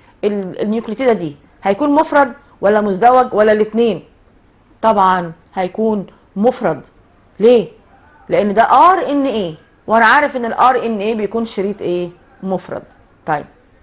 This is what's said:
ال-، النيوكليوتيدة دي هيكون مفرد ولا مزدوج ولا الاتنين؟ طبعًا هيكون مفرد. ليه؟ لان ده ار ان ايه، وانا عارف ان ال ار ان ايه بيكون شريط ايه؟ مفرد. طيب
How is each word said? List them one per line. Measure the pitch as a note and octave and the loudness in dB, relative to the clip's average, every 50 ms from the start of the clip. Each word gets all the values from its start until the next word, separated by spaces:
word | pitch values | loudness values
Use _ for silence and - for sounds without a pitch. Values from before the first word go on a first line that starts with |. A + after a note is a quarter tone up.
| _ _ _ - - | _ _ _ -6 -4
ال-، | G#3 G#3 G3+ F#3+ F3+ C#3+ - | -4 -4 -4 -6 -8 -8 -6
النيوكليوتيدة | - G#3 G#3+ A#3 A3+ A3+ G#3+ A3 C4+ B3 | -4 -4 -4 -4 -6 -8 -6 -2 0 0
دي | A3 F3+ E3+ D3+ C#3+ - _ _ _ _ | 0 0 -2 -8 -10 -12 _ _ _ _
هيكون | - G3 G3+ G3 D4 D4 C#4+ | -2 -2 -2 0 0 0 2
مفرد | D4+ D#4+ D#4 D4+ D4 C#4 B3 A3+ - _ _ _ - | 2 2 2 2 2 2 0 -2 -14 _ _ _ -2
ولا | F#3 G3+ G#3+ G#3+ | 0 2 2 2
مزدوج | G#3 G#3 F#3+ F#3 A#3 A#3+ B3+ B3+ B3+ A3+ - | 0 -2 0 2 4 4 4 4 2 2 2
ولا | G3+ G#3+ A3 | 2 2 2
الاتنين؟ | G#3+ G#3+ G#3+ G#3+ - A3 A#3+ A3+ F#3 D3 - _ _ _ _ _ _ _ _ _ _ _ _ _ _ - | 2 2 0 -2 0 0 0 0 -2 -4 -8 _ _ _ _ _ _ _ _ _ _ _ _ _ _ -2
طبعًا | - A3+ G#3+ G3+ F#3 F#3 F#3 F3+ F3 E3 E3 _ _ _ - | 0 0 2 4 2 2 2 0 -2 -8 -12 _ _ _ -8
هيكون | F#3+ F#3 F#3 - - A3 A3 G#3+ G3+ F#3 - - _ _ _ - | -6 -6 -6 -4 -2 -2 -2 -2 -4 -6 -10 -16 _ _ _ -6
مفرد. | F#3+ G#3 B3+ A#3 - G#3+ E3+ D3+ C3 - - _ _ _ _ _ _ _ _ _ - | -2 0 0 0 0 -2 -4 -4 -4 -10 -20 _ _ _ _ _ _ _ _ _ 2
ليه؟ | G3+ A#3 B3 A3+ F3 - - _ _ _ _ _ _ _ _ _ _ - | 4 4 4 4 2 -2 -10 _ _ _ _ _ _ _ _ _ _ -4
لان | E3+ E3+ G3+ G#3 F#3+ | -2 0 0 0 2
ده | G#3+ | 2
ار | A3+ - - C4+ D#4 F4+ F#4+ F4+ - - | 2 4 4 4 6 4 4 2 0 -2
ان | C#4+ C#4+ C4+ | -2 -2 -2
ايه، | C#4 G#3+ A3 F#3 E3 D#3 - _ _ _ _ - | -2 -2 -4 -6 -6 -8 -12 _ _ _ _ -6
وانا | - G#3+ A3+ A3+ | -2 0 2 4
عارف | A3 B3+ D4 D4 C#4+ C#4+ | 4 4 2 2 0 -4
ان | B3+ A#3 | -6 -6
ال | A3+ | -4
ار | - - - B3+ B3+ - - | -2 2 2 2 2 0 -2
ان | A3+ A3+ G3+ | -4 -4 -4
ايه | G3 A3 A#3 | -4 -4 -4
بيكون | G#3+ G#3 G3 A3 A3+ A#3 | -4 -4 -4 -4 -6 -6
شريط | A3 - G#3 F#3 G#3 G3+ - | -6 -6 -6 -6 -6 -6 -6
ايه؟ | - F3 F3 F3 F3 E3+ F3 - _ _ _ - | -6 -4 -4 -4 -6 -8 -10 -16 _ _ _ -12
مفرد. | F#3+ F#3+ F#3 F#3 - - - - - - _ _ _ _ _ _ - | -8 -6 -6 -6 -8 -10 -14 -14 -14 -16 _ _ _ _ _ _ -6
طيب | - D3+ D3 - - _ _ _ _ _ _ | -6 -6 -6 -6 -10 _ _ _ _ _ _